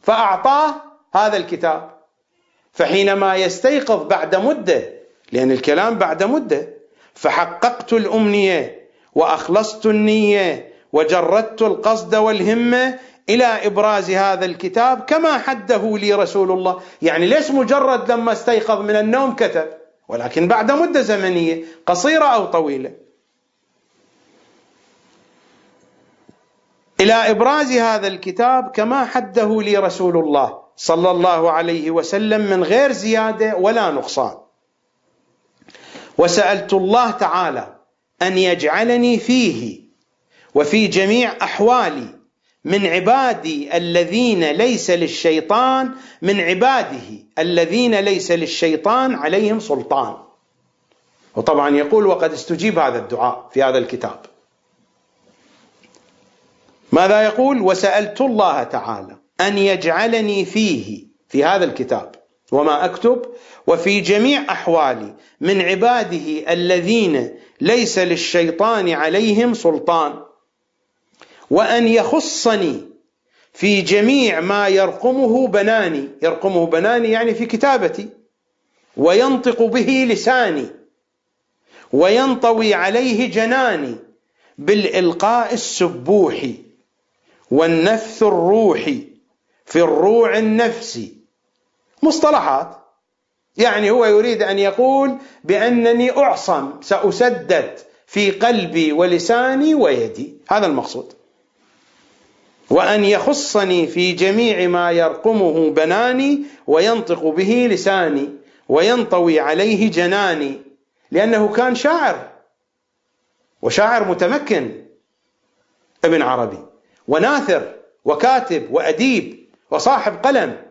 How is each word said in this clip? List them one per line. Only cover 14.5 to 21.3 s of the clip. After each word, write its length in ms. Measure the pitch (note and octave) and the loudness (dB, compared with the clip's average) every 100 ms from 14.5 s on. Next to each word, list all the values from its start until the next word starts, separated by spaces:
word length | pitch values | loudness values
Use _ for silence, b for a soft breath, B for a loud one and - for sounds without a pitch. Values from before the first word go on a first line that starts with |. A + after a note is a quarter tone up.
| E3+ F#3 F#3 B3 B3+ | -6 -4 0 2 0
كما 380 | - D#4 D#4+ C#4 | 0 0 2 0
حده 600 | - B3+ F#3+ A3 G#3+ G#3 | -4 -6 -2 0 0 -2
لي 160 | G3+ | 0
رسول 360 | G3+ F#3 G3+ F#3+ | 2 2 0 0
الله". 300 | F#3 F#3 F#3 B B | 0 -2 -4 B B
يعني 240 | E3 D#3+ F3 | 0 2 2
ليس 240 | D4 D4+ | 2 2
مجرد 600 | C4+ A3+ C#4 C4 B3 - | 0 2 2 2 0 0
لما 200 | A#3 A3+ | -2 0
استيقظ 480 | G#3+ - A3+ A3 G#3 | -2 0 0 0 -2
من 160 | G#3 G#3+ | 0 0
النوم 380 | G#3+ B3 C4+ | 2 0 0
كتب، 320 | - A3 E3 D#3 - - _ _ | 0 0 0 -4 -12 -20 _ _
ولكن 400 | A#2 B2 D#3+ F3 | -8 -4 0 2
بعد 240 | A3+ G#3+ | 2 2
مدة 280 | C#4+ E4+ D4 | 2 2 0
زمنية 640 | G#3 G#3 F#3+ | 0 0 0